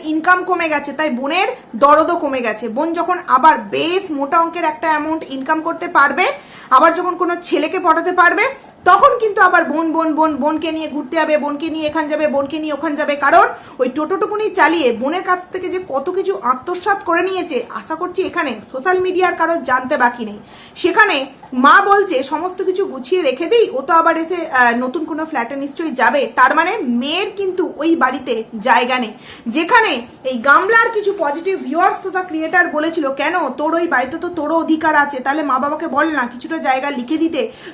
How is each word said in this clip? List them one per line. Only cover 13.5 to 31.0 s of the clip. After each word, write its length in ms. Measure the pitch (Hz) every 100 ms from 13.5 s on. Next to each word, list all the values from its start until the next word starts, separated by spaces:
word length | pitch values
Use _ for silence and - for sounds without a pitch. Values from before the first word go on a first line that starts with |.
| - - -
ওই 100 | 247
টোটোটুকুনি 600 | 302 311 381 403 415 427
চালিয়ে 420 | 370 302 339 247
বোনের 300 | 208 269 370
কাছ 180 | 359 359 -
থেকে 160 | 370 359
যে 120 | 359 370
কত 220 | 269 359
কিছু 280 | 370 359 359
আত্মসাৎ 640 | 240 254 349 359 415 403
করে 180 | 349 339
নিয়েছে, 440 | 370 370 302 247 -
আশা 200 | 214 -
করছি 280 | 320 359 381
এখানে 380 | 330 349 294 214 -
সোশ্যাল 280 | 262 370 370
মিডিয়ার 340 | 370 349 359
কারো 220 | 349 330 339
জানতে 400 | - - 254 277
বাকি 280 | 240 240
নেই। 140 | 214 208 - - -
সেখানে 520 | - 349 415 427 285 269 - -
মা 300 | 254 277 381
বলছে, 380 | 403 403 370 262
"সমস্ত 400 | 269 302 370 370
কিছু 220 | 370 370
গুছিয়ে 380 | 277 262 - 370
রেখে 240 | 277 254 339
দিই, 240 | 466 403
ও 100 | 262
তো 120 | 311
আবার 260 | 330 330 330
এসে, 280 | 330 349 311
আহ, 300 | 254 240 240
নতুন 280 | 254 320
কোনো 220 | 320 311 311
ফ্ল্যাটে 300 | 277 233 277
নিশ্চয়ই 360 | 277 - 320
যাবে।" 400 | 247 226 277 226 277
তার 200 | 254 302
মানে 220 | 349 453
মেয়ের 480 | 262 240 285 349 392 403
কিন্তু 360 | 381 359 311 -
ওই 200 | 330 330
বাড়িতে 480 | 262 285 269 226 226 220
জায়গা 380 | 247 233 247 254
নেই। 140 | 214 - - - 233
যেখানে 600 | 269 349 453 427 240 - -
এই 140 | 262 240
গামলার 520 | 277 311 381 453 466
কিছু 200 | 427